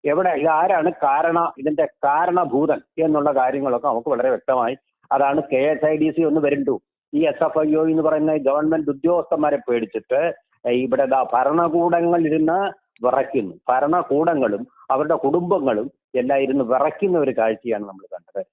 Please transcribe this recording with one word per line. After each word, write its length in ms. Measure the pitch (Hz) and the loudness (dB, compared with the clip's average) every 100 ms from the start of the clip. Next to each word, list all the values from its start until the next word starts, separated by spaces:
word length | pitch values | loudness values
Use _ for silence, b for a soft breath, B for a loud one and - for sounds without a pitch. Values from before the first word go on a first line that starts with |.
എവിടെ, 260 | 147 151 180 | 0 0 0
ഇതാരാണ് 640 | 151 156 156 185 185 160 | 0 0 2 2 2 0
കാരണ-, 600 | 160 147 143 165 170 170 - | 0 0 0 0 0 -2 -4
ഇതിന്റെ 260 | 143 151 | -4 -2
കാരണഭൂതൻ 960 | 151 _ 143 147 175 175 - 123 151 143 _ - | -4 _ -2 0 0 0 0 0 0 -2 _ -2
എന്നുള്ള 340 | 160 151 147 | 0 2 2
കാര്യങ്ങളൊക്കെ 560 | 135 127 139 139 120 143 | 2 0 -2 -2 -2 -2
നമുക്ക് 200 | 117 151 | -4 -2
വളരെ 200 | 120 127 | 0 0
വ്യക്തമായി. 480 | 120 - 127 117 131 _ _ _ | -2 0 0 0 -4 _ _ _
അതാണ് 300 | 135 139 147 - | 0 2 0 -2
കെ 40 | 127 | 0
എസ് 300 | 143 151 151 | 0 0 0
ഐ 100 | 156 | 0
ഡി 140 | 156 | 0
സി 120 | 165 | 0
ഒന്ന് 180 | 160 156 | 0 2
വരണ്ടു. 400 | 147 143 139 117 _ _ _ | 0 0 -2 -4 _ _ _
ഈ 120 | 147 160 | 0 0
എസ് 180 | - | 0
എഫ് 140 | 160 160 | -2 0
ഐ 160 | 156 | 0
ഒ 120 | 156 160 | 2 2
എന്ന് 160 | 160 | 2
പറയുന്ന 340 | 156 156 156 156 | 0 0 0 0
ഗവൺമെന്റ് 540 | 135 143 156 160 147 | 0 0 0 0 -2
ഉദ്യോഗസ്ഥന്മാരെ 680 | 139 160 175 156 156 147 139 | -2 0 0 0 0 0 -2
പേടിച്ചിട്ട്, 760 | - 120 110 110 - 131 165 - _ _ 123 | -2 -2 -2 -8 -2 -2 -2 -6 _ _ -2
ഏ, 20 | |
ഇവിടെ 340 | 123 127 131 | -2 0 0
ദാ 220 | 135 131 127 | 2 2 2
ഭരണകൂടങ്ങൾ 960 | 120 131 160 170 165 170 170 170 170 156 | 2 2 2 0 0 2 2 2 2 2
ഇരുന്ന് 580 | 156 156 180 196 - _ _ | 2 2 0 -2 -6 _ _
വിറയ്ക്കുന്നു. 500 | 120 131 131 135 98 82 - | 0 0 0 -2 -4 -8 -2
ഭരണകൂടങ്ങളും 1000 | 127 143 175 170 143 165 156 117 104 123 b b | 0 2 0 0 0 2 2 0 -2 -8 b b
അവരുടെ 240 | 135 151 | -2 0
കുടുംബങ്ങളും 760 | 160 139 170 175 190 135 107 131 _ _ | 0 0 0 0 0 2 -2 -4 _ _
എല്ലാം 260 | 127 123 139 | -4 0 0
ഇരുന്ന് 240 | 135 135 | 2 0
വിറയ്ക്കുന്ന 540 | 117 127 151 - 196 175 | 0 0 0 0 0 0
ഒരു 120 | 135 | 0
കാഴ്ചയാണ് 580 | 123 113 110 117 104 101 | 0 -2 -2 -4 -6 -6
നമ്മൾ 280 | 95 - 90 | -16 -18 -18
കണ്ടത്. 300 | _ 98 95 | _ -12 -12